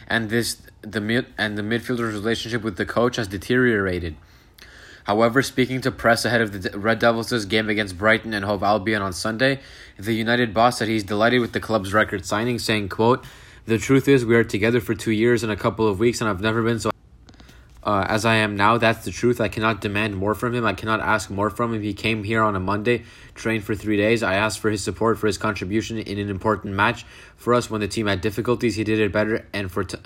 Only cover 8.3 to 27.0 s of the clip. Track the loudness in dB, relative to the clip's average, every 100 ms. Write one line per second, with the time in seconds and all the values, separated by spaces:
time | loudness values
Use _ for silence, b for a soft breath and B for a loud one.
8.3 | -4 -2 0 2 2 0 -2 -2 -4 -4
9.3 | 0 0 0 B B B -10 -4 -2 2
10.3 | 2 2 4 4 4 0 0 0 2 4
11.3 | 4 2 -2 0 -2 2 2 2 -2 -4
12.3 | -2 -2 -2 -2 -2 -2 2 4 4 B
13.3 | B B B -2 -2 4 4 6 4 6
14.3 | 4 2 0 2 2 0 -2 0 2 4
15.3 | 2 0 -2 -2 0 0 2 2 2 -2
16.3 | -2 0 0 0 0 -2 -6 -12 -20 -20
17.3 | B B B B B -2 0 0 0 2
18.3 | 2 2 4 4 6 4 2 -4 0 0
19.3 | 2 0 0 -2 -2 -2 -2 -2 -2 -2
20.3 | -2 -2 -2 -2 -2 -2 -2 0 -2 -2
21.3 | -4 -2 -2 -4 -2 -4 -4 -2 -2 -2
22.3 | 0 2 0 -2 -2 0 -2 B B B
23.3 | -8 -4 -4 -4 -6 -2 2 2 2 2
24.3 | 0 0 -2 -2 -2 -4 -2 0 0 0
25.3 | 0 -4 -4 -4 -4 -4 -6 -6 -6 -4
26.3 | -2 0 0 -2 0 0 0